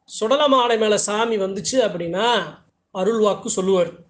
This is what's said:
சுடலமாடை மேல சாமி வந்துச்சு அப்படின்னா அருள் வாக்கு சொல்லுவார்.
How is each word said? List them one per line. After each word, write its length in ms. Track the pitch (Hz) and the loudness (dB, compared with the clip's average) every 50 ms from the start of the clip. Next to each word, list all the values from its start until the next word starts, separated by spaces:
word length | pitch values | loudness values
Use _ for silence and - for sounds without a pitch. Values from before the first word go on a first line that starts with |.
| _ _ | _ _
சுடலமாடை 680 | - - 214 220 262 294 302 277 269 254 240 240 233 220 | -8 -6 0 0 2 2 4 4 4 4 4 2 2 2
மேல 200 | 220 214 208 190 | 2 2 2 0
சாமி 400 | - - 208 214 233 233 226 202 | 0 -2 -2 -2 0 0 0 -2
வந்துச்சு 400 | 196 190 196 208 160 - 254 262 | -2 -4 -4 -6 -6 -2 0 0
அப்படின்னா 480 | 233 196 170 175 170 170 170 185 220 240 240 202 170 151 - - _ _ _ _ _ _ _ | 0 0 -2 -4 -6 -4 -4 -2 0 0 0 0 -2 -4 -10 -18 _ _ _ _ _ _ _
அருள் 260 | 190 185 202 233 220 | -4 -2 0 0 2
வாக்கு 280 | 214 208 190 196 - 240 | 2 2 0 0 -4 -6
சொல்லுவார். 420 | - 202 185 190 190 185 175 165 - - - _ | -4 -2 0 2 2 2 2 0 -4 -10 -20 _